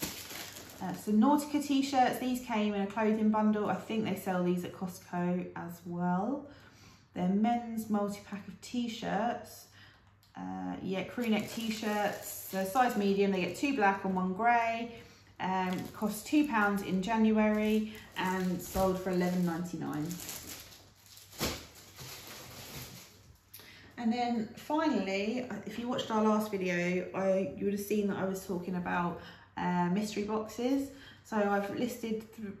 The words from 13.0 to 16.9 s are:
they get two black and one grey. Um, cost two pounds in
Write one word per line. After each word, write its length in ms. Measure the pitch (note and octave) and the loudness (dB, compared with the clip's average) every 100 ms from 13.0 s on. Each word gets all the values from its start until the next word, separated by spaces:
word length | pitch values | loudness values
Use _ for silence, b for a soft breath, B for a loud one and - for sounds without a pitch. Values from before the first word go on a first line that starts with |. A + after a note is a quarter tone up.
| G3 G3 G3 | 2 4 4
they 100 | F#3 | 2
get 160 | F3 - | 0 0
two 180 | C#4 A3+ | 0 4
black 280 | G3 F#3+ | 4 4
and 100 | F#3+ | 0
one 200 | F#3 F#3 | 0 0
grey. 640 | F#3 A#3 A#3+ A3+ A3+ A#3 B B B B B | 2 4 4 2 -2 -6 B B B B B
Um, 380 | F#3 F#3 F#3 F3+ C#3 | -2 0 0 -2 -6
cost 320 | - G#3+ - - | -4 -4 -4 2
two 200 | D4+ - | 4 4
pounds 340 | A3 G3+ G3 | 4 4 2
in 180 | - | 0